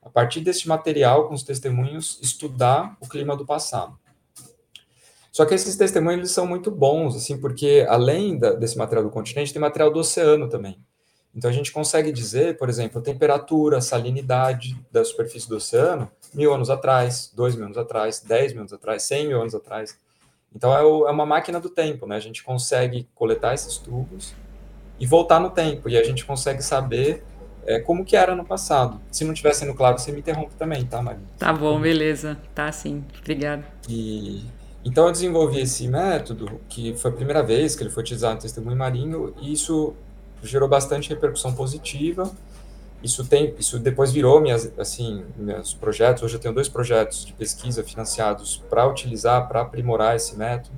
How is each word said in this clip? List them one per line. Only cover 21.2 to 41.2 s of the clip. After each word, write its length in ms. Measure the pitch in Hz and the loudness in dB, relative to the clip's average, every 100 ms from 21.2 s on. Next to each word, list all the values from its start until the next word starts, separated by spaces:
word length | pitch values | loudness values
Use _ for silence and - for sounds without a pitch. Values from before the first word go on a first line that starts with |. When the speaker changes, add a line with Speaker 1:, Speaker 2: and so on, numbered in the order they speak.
| 151 | 2
Speaker 1:
máquina 340 | 151 165 170 | 2 0 -6
do 100 | 175 | -6
tempo, 360 | - 156 135 113 | -2 -2 -2 -6
né? 80 | 104 | -8
A 40 | |
gente 200 | 107 113 | -8 -14
consegue 680 | - 127 123 127 127 123 123 | -6 -4 0 0 0 -2 -10
coletar 400 | _ 113 113 117 | _ 0 0 0
esses 240 | 135 - - | -2 -6 -10
tubos 560 | - 123 127 190 - - - - - - - - | -8 -8 -8 -10 -16 -18 -20 -20 -20 -20 -20 -8
e 80 | 127 | 4
voltar 360 | 165 165 165 | 4 6 4
no 80 | 180 | 4
tempo, 400 | - 160 139 117 | 0 0 -2 0
e 80 | 117 | 2
a 60 | |
gente 200 | 113 131 - | 2 0 -4
consegue 360 | 135 139 131 | -4 -2 -4
saber, 640 | - 139 131 117 139 160 - - - - - | -2 -2 0 0 0 -2 -8 -20 -20 -14 -2
é, 140 | 110 | -2
como 240 | 117 170 190 | 0 -2 2
que 100 | 202 | 4
era 180 | 185 | 4
no 120 | 180 175 | 2 -4
passado. 560 | 190 - 147 123 104 - | -6 0 2 2 -2 -10
Se 140 | - 156 | -6 -4
não 80 | |
tiver 200 | 156 151 | 0 2
sendo 200 | 143 143 | 2 -2
claro, 260 | 131 127 123 | 2 4 4
você 140 | - | -2
me 60 | 143 | -8
interrompe 360 | 151 156 151 - | -6 -4 -6 -6
também, 300 | 160 147 123 | -6 -4 -4
tá, 160 | 117 | -4
Maria? 200 | 120 107 98 - | -6 -8 -14 -4
Speaker 2:
Tá 140 | - | 0
bom, 300 | 156 151 151 | 2 2 2
beleza. 560 | 156 165 156 147 151 147 - | 2 2 0 -2 -6 -10 -12
Tá 180 | - 147 | -8 -8
sim, 320 | 156 - 147 139 - | -6 -8 -8 -10 -16
obrigada. 460 | - 151 147 147 147 - - | -8 -4 -4 -6 -10 -18 -10
Speaker 1:
E, 560 | 113 110 107 101 101 117 - - - 127 | -6 -6 -6 -8 -10 -12 -16 -20 -10 -2
então, 220 | 127 170 | 6 6
eu 40 | |
desenvolvi 480 | 170 180 165 156 135 | 4 0 2 2 2
esse 260 | 127 - 123 | -2 -4 -2
método, 720 | 131 190 165 - 113 107 107 - | -2 0 -2 -4 -10 -10 -12 -14
que 260 | - 117 113 | -10 -8 -4
foi 160 | 123 | -4
a 20 | |
primeira 300 | 120 131 147 | -2 0 0
vez 320 | 147 113 151 - | 4 2 2 -2
que 80 | |
ele 60 | 110 | -6
foi 140 | - | -6
utilizado 320 | 117 120 113 110 | -6 -4 -4 -4
no 60 | |
testemunho 360 | 117 117 113 123 | -8 -10 -6 -2
marinho, 560 | 131 123 147 160 - - | -2 -2 -4 -4 -8 -10
e 100 | 135 | -6
isso 420 | 151 - 160 151 - - - - - | -6 -2 0 -2 -6 -18 -20 -20 -16
gerou 260 | 110 131 135 | -4 0 4
bastante 400 | 139 135 143 143 | 4 2 -4 -4
repercussão 440 | 151 | -2